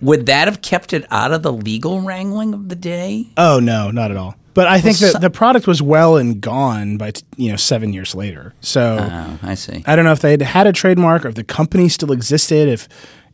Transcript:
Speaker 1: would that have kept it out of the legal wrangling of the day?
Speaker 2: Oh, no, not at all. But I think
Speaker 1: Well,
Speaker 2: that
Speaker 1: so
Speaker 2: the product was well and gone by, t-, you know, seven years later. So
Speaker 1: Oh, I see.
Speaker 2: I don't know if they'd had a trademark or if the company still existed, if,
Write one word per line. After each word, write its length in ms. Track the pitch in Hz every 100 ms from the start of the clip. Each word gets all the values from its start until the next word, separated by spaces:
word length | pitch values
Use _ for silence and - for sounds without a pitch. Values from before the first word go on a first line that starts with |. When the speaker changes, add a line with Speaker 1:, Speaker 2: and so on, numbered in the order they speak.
Speaker 1:
would 240 | 131 151 123
that 220 | 139 180
have 140 | 196
kept 300 | - 180 -
it 100 | 170 -
out 220 | 110 120
of 100 | 160
the 100 | 156
legal 480 | 117 107 110 160 185
wrangling 540 | 190 185 196 208 220
of 140 | 202 196
the 60 | 175
day? 500 | 175 175 185 214 233 -
Speaker 2:
Oh, 220 | 170 135
no, 300 | 120 113 101
not 200 | 117 110
at 60 | 98
all. 200 | 92 - _
But 140 | - 175
I 120 | 190
think 200 | 190 185
Speaker 1:
Well, 80 | 196
Speaker 2:
that 0 |
Speaker 1:
so 40 | 165
Speaker 2:
the 100 | 180
product 360 | - 226 254 196
was 160 | 160
well 340 | 143 156 165 156
and 240 | 120 107
gone 560 | 113 123 135 110 104 104
by, 140 | 104
t-, 120 | - - -
you 140 | 120
know, 60 | 101
seven 360 | - 117 110
years 220 | 98 95
later. 400 | 95 101 78 - -
So 380 | - 135 120 110
Speaker 1:
Oh, 380 | 90 85 80 80
I 120 | 92
see. 280 | 95 - 82 107
Speaker 2:
I 100 | 160
don't 80 | 165
know 60 |
if 80 | 151
they'd 200 | 151 147
had 240 | 131 180 208
a 60 |
trademark 520 | 175 190 180 170 165
or 40 | 127
if 60 |
the 100 | 110
company 440 | 110 - 156 190 180
still 220 | - 151
existed, 560 | 127 113 151 - 151 147
if, 200 | 113 - - - - _